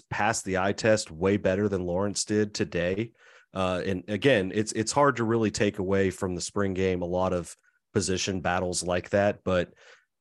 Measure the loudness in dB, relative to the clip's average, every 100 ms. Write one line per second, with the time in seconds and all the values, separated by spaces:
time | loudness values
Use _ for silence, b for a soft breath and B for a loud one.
0 | -6 -2 0 0 -2 0 0 2 2 2
1 | 0 -2 2 2 2 2 0 0 -2 -2
2 | -2 -2 0 0 0 -2 -4 -2 -2 -2
3 | -6 b b b b -4 -2 -2 -2 -4
4 | -4 0 4 4 2 -2 -2 -2 0 2
5 | 2 2 0 2 0 2 0 0 0 2
6 | 0 -2 -4 -4 -4 -2 -2 0 0 0
7 | -2 0 0 -2 -6 -14 _ _ _ -2
8 | 0 -2 -2 -2 0 0 -2 -4 -2 -2
9 | 0 2 2 0 0 0 -2 -8 b b
10 | b _